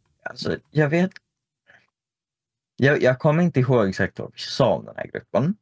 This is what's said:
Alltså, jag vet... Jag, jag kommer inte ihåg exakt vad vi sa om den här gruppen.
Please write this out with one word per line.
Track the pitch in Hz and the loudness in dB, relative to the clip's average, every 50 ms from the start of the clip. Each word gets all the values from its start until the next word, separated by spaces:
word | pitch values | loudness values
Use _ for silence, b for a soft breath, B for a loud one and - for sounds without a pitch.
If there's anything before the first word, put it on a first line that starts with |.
| _ _ _ _ - | _ _ _ _ -16
Alltså, | - - - - - 82 - _ _ | -14 -12 -8 -6 -6 -6 -6 _ _
jag | - 147 151 139 | 0 0 0 2
vet... | 160 175 185 185 - - _ _ _ _ _ _ _ _ _ b b b b b _ _ _ _ _ _ _ _ _ _ _ _ _ _ _ _ _ | 2 0 0 0 -4 -12 _ _ _ _ _ _ _ _ _ b b b b b _ _ _ _ _ _ _ _ _ _ _ _ _ _ _ _ _
Jag, | - 123 139 147 - | 0 2 2 2 4
jag | - 127 127 - | 2 2 2 2
kommer | - 156 151 165 | 0 2 2 2
inte | 180 170 - 131 | 0 0 0 0
ihåg | 123 139 131 120 104 95 | 2 2 2 2 2 0
exakt | 92 - 98 - - - | 0 -2 -4 -4 -4 -10
vad | - - | -14 -14
vi | - - | -14 -14
sa | - - - - 135 110 87 | -12 -8 0 0 2 2 2
om | 60 53 | -2 -4
den | 53 - | -12 -14
här | - - | -14 -14
gruppen. | - - - - - - 101 135 170 214 _ | -10 -12 -12 -10 -4 -2 0 0 0 -4 _